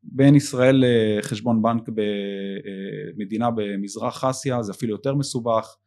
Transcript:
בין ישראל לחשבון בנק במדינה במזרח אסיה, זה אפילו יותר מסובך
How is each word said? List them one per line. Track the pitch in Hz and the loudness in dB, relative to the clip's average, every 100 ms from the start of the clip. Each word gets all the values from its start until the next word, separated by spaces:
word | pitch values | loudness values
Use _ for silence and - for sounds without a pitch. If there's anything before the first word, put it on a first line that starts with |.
בין | - 127 139 143 | -8 4 8 8
ישראל | 143 131 127 135 123 117 110 104 | 4 2 4 6 4 4 2 0
לחשבון | - 107 120 113 | -2 -4 0 2
בנק | 113 117 113 110 104 101 101 98 98 98 101 95 98 101 104 - | 2 0 -4 -4 -2 -4 -6 -8 -8 -10 -10 -10 -10 -10 -10 -10
במדינה | 98 110 120 113 | -6 -2 -2 -2
במזרח | 104 98 101 110 120 - | -4 -6 -8 -6 -8 -2
אסיה, | 131 131 139 123 | -4 -2 -4 -4
זה | 104 | -4
אפילו | 95 117 | -6 -6
יותר | 101 135 139 | -4 -2 -2
מסובך | 135 127 117 110 - _ | -2 -4 0 0 0 _